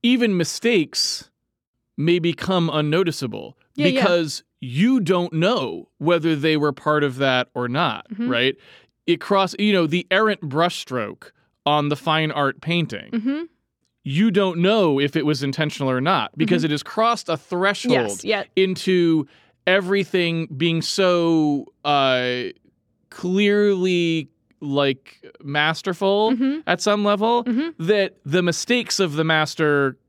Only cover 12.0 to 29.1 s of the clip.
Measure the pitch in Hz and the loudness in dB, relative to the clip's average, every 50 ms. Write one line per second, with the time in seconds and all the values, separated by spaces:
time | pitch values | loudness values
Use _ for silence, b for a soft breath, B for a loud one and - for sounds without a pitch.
12 | - 165 156 156 156 156 - 143 143 135 - - - 156 170 175 160 - 117 92 | -2 -2 0 0 0 -2 -2 -2 -2 -2 -2 -6 -6 -2 -2 -2 -2 -4 -6 -12
13 | - - - 233 208 254 277 302 339 330 _ _ _ _ _ _ _ _ _ _ | -12 -6 -6 -4 -2 -2 -4 -4 -6 -10 _ _ _ _ _ _ _ _ _ _
14 | _ 143 135 156 214 226 185 202 196 190 170 170 170 190 214 226 196 165 143 139 | _ -4 0 2 2 2 2 2 0 0 0 0 2 2 4 4 2 2 2 2
15 | 143 143 - 160 143 147 151 127 139 139 131 - 160 156 - - 143 131 127 127 | 0 0 0 0 0 0 -2 -2 -2 -4 -2 -2 -4 -4 -4 -4 -2 -2 -2 0
16 | 131 165 190 147 110 - _ - 156 214 175 170 151 160 147 147 - - - - | 0 0 0 0 -2 -4 _ -8 -2 -2 0 0 0 -2 -2 -4 -6 -8 -4 0
17 | 220 233 233 - - - 165 143 - _ 180 175 185 196 202 - - 247 247 - | 0 0 0 -2 -4 -6 -6 -6 -6 _ -4 -2 0 0 -2 -2 0 0 0 0
18 | 240 208 - - - 190 214 202 - _ _ - 190 190 185 - - 190 185 180 | 0 -2 -6 -8 -4 -4 -4 -4 -4 _ _ 0 2 2 0 -4 0 2 2 4
19 | 175 165 160 156 143 b b b b b b b _ - 185 196 185 180 202 202 | 4 4 2 2 0 b b b b b b b _ 2 2 2 2 2 0 0
20 | 185 - - 185 175 170 165 165 165 - 156 131 165 170 165 165 156 - - - | 0 0 0 0 0 0 -2 -2 -4 -6 -4 -2 0 0 0 0 -2 -4 -2 0
21 | 190 180 180 175 170 165 165 160 156 151 143 143 - - _ _ _ 147 147 143 | 2 2 4 2 2 2 2 4 2 2 0 -2 -4 -10 _ _ _ 0 2 2
22 | 139 135 131 127 127 123 123 123 123 92 - _ _ _ _ _ _ _ _ _ | 2 2 2 2 0 -2 -2 -4 -6 -8 -10 _ _ _ _ _ _ _ _ _
23 | _ _ - - - 180 185 196 208 202 202 208 208 208 196 185 180 185 180 175 | _ _ -18 -8 -4 -2 2 4 4 4 4 4 4 4 2 2 2 0 2 2
24 | 170 165 165 165 143 - _ _ _ _ _ _ - 143 139 143 143 139 127 - | 2 2 0 -2 -4 -6 _ _ _ _ _ _ -8 -2 0 2 2 2 0 -2
25 | _ - - _ - - - - - 139 139 156 151 156 160 - - 196 180 - | _ -20 -20 _ -20 -20 -20 -16 -12 -4 0 0 0 0 0 -2 -4 -6 -4 -2
26 | 196 196 196 202 214 220 262 226 262 269 285 320 311 - 175 175 - 208 208 208 | 0 0 2 2 2 0 0 0 0 -2 -2 -4 -2 -4 -2 -2 0 0 0 0
27 | 208 208 202 196 214 233 240 240 233 240 226 233 302 339 320 - 170 165 214 208 | 2 0 0 0 0 0 0 0 -2 -2 -2 -2 -2 -4 -6 -8 -2 0 2 2
28 | 196 180 - _ _ 143 143 180 180 175 165 - - - 240 247 226 - - - | 0 -2 -4 _ _ -2 -2 0 0 0 -2 -2 -2 -2 -2 -2 0 -4 -2 -2
29 | 196 170 | -2 -2